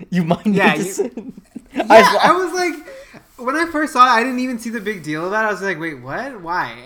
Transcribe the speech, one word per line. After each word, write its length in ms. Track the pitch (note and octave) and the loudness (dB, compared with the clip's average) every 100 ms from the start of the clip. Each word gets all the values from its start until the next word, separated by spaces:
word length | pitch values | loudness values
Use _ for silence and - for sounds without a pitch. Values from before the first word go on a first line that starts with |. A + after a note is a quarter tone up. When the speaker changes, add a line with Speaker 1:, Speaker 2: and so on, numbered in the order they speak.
| - | -4
Speaker 1:
You 140 | F3 | -2
might 220 | E3 F3 G#3+ | 0 0 2
Speaker 2:
Yeah, 260 | G3 F3+ | 2 4
Speaker 1:
need 40 | D3+ | 2
to 40 | F#3+ | -2
Speaker 2:
you 60 | |
Speaker 1:
sit. 200 | G3+ A3 - | -4 -6 -6
<laughs> 60 | A3+ - _ - - | -14 -18 _ -20 -12
Speaker 2:
Yeah, 100 | B3 G#3+ | -4 8
Speaker 1:
I 280 | A3 - G3+ C4 | 8 8 4 4
Speaker 2:
I 40 | |
was 200 | F4 F4+ | 2 0
like, 340 | F4+ F4 - C#5 C5+ - - _ - | -2 -4 -6 -14 -20 -20 -20 _ -12
when 180 | A#3+ | -6
I 120 | D4 E4 | -2 -2
first 260 | D4+ D4+ | -2 -2
saw 140 | C4 B3+ | 4 4
it, 40 | |
I 120 | A3+ | 4
didn't 160 | B3 B3 | 0 -4
even 200 | B3+ A#3+ | -6 -6
see 120 | A#3 | -8
the 100 | A3+ | -8
big 220 | G3 G3+ | -8 -8
deal 240 | D3+ D#3 F3 | -8 -6 -4
about 160 | G#3+ | -2
it. 40 | A3 | -2
I 20 | |
was 100 | F#3+ | -2
like, 180 | G3 E3 | -4 -6
"Wait, 220 | E3 C#3 | -8 -10
what? 400 | B2 D#3+ C4 A#3+ | -10 -10 -10 -12
Why?" 320 | E3+ F3 C3+ A#2 | -8 -6 -6 -8